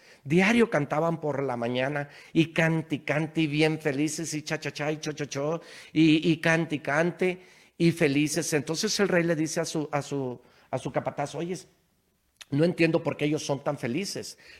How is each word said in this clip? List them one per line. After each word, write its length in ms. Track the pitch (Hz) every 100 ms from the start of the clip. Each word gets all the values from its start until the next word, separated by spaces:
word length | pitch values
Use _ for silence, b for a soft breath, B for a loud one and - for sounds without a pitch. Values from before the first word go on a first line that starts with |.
| b b
diario 480 | 135 170 190 233 220
cantaban 500 | 156 143 147 165 165
por 220 | 151 135
la 120 | 139 120
mañana 540 | 120 127 131 147 143 B B
y 180 | 160 160
cante 440 | 170 160 160 156 139
y 40 |
cante 420 | - 143 156 165
y 60 | 156
bien 320 | 147 156 156
felices 540 | 156 135 156 165 156
y 80 | 151
cha, 180 | 143 156
cha, 120 | 143
cha 200 | - 147
y 60 | 156
cho, 140 | 156
cho, 140 | 143 143
cho 360 | 139 147 165 B B B
y, 380 | 156 160 156 170
y 60 | 156
cante 400 | 170 165 160 151
y 20 |
cante 680 | - 147 175 170 185 180 b b b b
y 140 | 170
felices. 600 | - 147 139 151 170 151
Entonces 460 | 151 147 160 214 -
el 80 | 190
rey 160 | 175
le 120 | 170 156
dice 240 | 156 175
a 60 | 165
su, 220 | 160 143
a 100 | 143
su, 400 | 135 143 131 120 b b b
a 80 | 131
su 120 | 147
capataz, 440 | 143 139 143 143 143
"Oyes, 320 | 175 185 - _ _ _ _ _ _ - -
no 140 | 139
entiendo 400 | 170 175 165 165
por 120 | 165 -
qué 100 | 151
ellos 200 | 151 -
son 180 | 143
tan 140 | 151 143
felices, 600 | 123 139 196 127 101 - B B